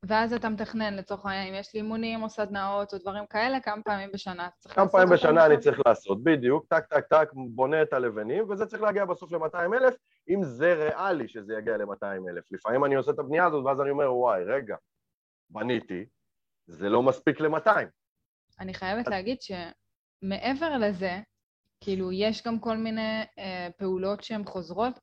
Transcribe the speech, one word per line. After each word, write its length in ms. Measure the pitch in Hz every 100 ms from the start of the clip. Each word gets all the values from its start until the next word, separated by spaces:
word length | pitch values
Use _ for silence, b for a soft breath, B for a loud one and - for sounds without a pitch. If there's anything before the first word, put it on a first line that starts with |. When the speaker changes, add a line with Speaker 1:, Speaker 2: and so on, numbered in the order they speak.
Speaker 1:
ואז 300 | 190 220 226
אתה 160 | 240 226
מתכנן, 460 | 214 214 220 214
לצורך 320 | 196 185 202 202
העניין, 280 | 190 190
אם 60 | 196
יש 140 | 202
לי 60 | 220
אימונים 420 | 214 226 226 226
או 60 | 220
סדנאות 640 | 220 202 202 196 202 202
או 40 | 196
דברים 280 | 190 202 208
כאלה, 340 | 214 247 269
כמה 220 | 226 214
פעמים 280 | 220 202 196
בשנה 340 | 196 190 175 180
אתה 80 | _
צריך 160 | -
Speaker 2:
כמה 100 | 185
Speaker 1:
לעשות 80 | 190 190
Speaker 2:
פעמים 120 | 180
Speaker 1:
אותו 40 | 170
Speaker 2:
בשנה 240 | 160 160 156
אני 60 |
Speaker 1:
נכון? 80 | 143
Speaker 2:
צריך 180 | 147 135 120
לעשות, 380 | 107 - 98
בדיוק, 420 | 151 147 123 156 -
טק, 180 | 160 -
טק, 200 | 147 -
טק, 240 | 156 151
בונה 480 | 135 127 113 131 156
את 100 | 151
הלבנים, 580 | 135 120 107 107 180 208
וזה 160 | 202 214
צריך 160 | 214
להגיע 220 | 208 202
בסוף 280 | 190 175 170
למאתיים 420 | 170 156 175 175
אלף, 200 | 247 254 247 _ _ -
אם 140 | 196
זה 320 | 156 120 165
ריאלי 540 | 160 151 139 196 160 110
שזה 260 | 113 101 110
יגיע 180 | 110 107
למאתיים 520 | 101 98 101 95 92
אלף. 160 | 85 -
לפעמים 320 | 95 110 127
אני 100 | 151
עושה 160 | 135 131
את 80 | 147
הבנייה 280 | 135 160 180
הזאת, 180 | 147
ואז 160 | 131 135
אני 100 | 139
אומר, 240 | 143 139
"וואי, 300 | 123 123 95
רגע, 320 | 90 139 107 87 _ _ _ _ _ _ _
בניתי, 560 | 107 117 120 - 90 110 _ _ _ _ _ _
זה 220 | 80 101
לא 140 | 120
מספיק 380 | 131 127 156 143
למאתיים." 480 | 156 156 220 190 101 _ _ _ _ _ _ -
Speaker 1:
אני 140 | 190
חייבת 320 | 185 185 220 226
Speaker 2:
אז 60 |
Speaker 1:
להגיד 260 | 190 202 262
שמעבר 1400 | - 180 170 - _ _ _ _ 190 196 240 269 330 262
לזה, 420 | 208 180 185 185 - _ _ _ _ _
כאילו, 320 | 202 190 185
יש 300 | 185 214 214
גם 160 | 233 226
כל 180 | 233 220
מיני, 460 | 226 220 220 220 214 -
אה, 300 | 190 180 175 -
פעולות 440 | 196 185 190 202
שהן 200 | - 214
חוזרות, 480 | 196 190 165 180 247 247